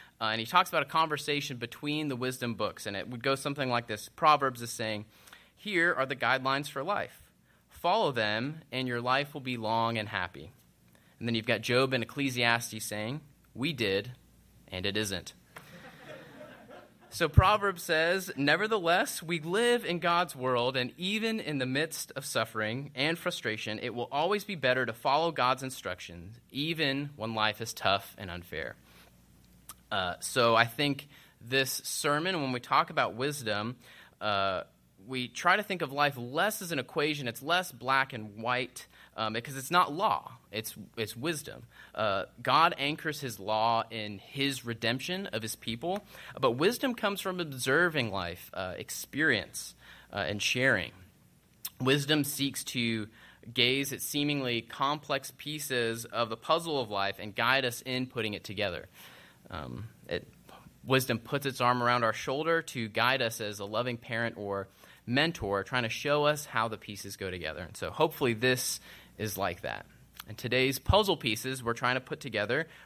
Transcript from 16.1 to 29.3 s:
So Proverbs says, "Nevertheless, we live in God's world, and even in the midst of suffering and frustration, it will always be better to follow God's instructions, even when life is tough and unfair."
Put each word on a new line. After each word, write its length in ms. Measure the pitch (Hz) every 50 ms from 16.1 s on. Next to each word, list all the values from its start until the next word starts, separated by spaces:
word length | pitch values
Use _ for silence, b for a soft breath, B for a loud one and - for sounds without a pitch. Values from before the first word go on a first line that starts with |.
| B B B B B B B B B B B - - - - - - - - -
So 220 | - - 170 151
Proverbs 520 | - - 185 190 214 214 202 196 185 170 -
says, 480 | - 165 156 165 170 185 190 180 180 -
"Nevertheless, 880 | - 139 147 151 175 208 220 226 208 170 165 170 185 262 - - - 170
we 180 | 160 175 165
live 460 | 147 165 180 214 240 240 240 240 214
in 140 | 165 175 170
God's 360 | 175 170 170 170 180 170 -
world, 400 | 135 127 127 127 120 120 127 131
and 160 | 131 123 127 - -
even 420 | 180 190 208 220 220 226 220 220
in 160 | - - 151
the 80 | 135 127
midst 480 | 127 127 143 160 160 - - - - -
of 120 | 139 143
suffering 640 | - - 120 113 - - 110 107 107 113 131 143 139 -
and 240 | 123 139 156 170 170
frustration, 600 | - 180 175 - - 117 110 113 - 113 107 -
it 160 | - 123 104
will 140 | 120 120 - 135
always 320 | 143 156 180 208 208 196
be 100 | - 196
better 300 | 156 127 127 127 131 127
to 80 | 117 -
follow 400 | - - 143 135 151 165 170 156
God's 300 | 139 123 123 131 127 135
instructions, 760 | 131 127 - - 95 90 - - - 85 87 85 98 113 120 - _
even 600 | - 131 147 160 165 156 156 139 135 139 147 139 -
when 180 | - 107 113 113
life 280 | 110 107 110 107 - 113
is 100 | 113 -
tough 420 | - - 101 98 98 - - - -
and 120 | 101 90
unfair." 460 | 85 90 87 - 80 78 71 57 - - B B B B B B - - _ _